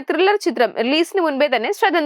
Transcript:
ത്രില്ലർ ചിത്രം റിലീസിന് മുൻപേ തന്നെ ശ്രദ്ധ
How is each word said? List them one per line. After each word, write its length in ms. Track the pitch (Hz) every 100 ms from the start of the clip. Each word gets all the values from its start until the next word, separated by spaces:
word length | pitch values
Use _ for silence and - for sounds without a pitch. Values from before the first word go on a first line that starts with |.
| 294
ത്രില്ലർ 280 | 320 381 415 339
ചിത്രം 240 | 226 226 - 233
റിലീസിന് 380 | 311 339 392 320
മുൻപേ 220 | 269 294 240
തന്നെ 160 | 349 415
ശ്രദ്ധ 220 | 403 339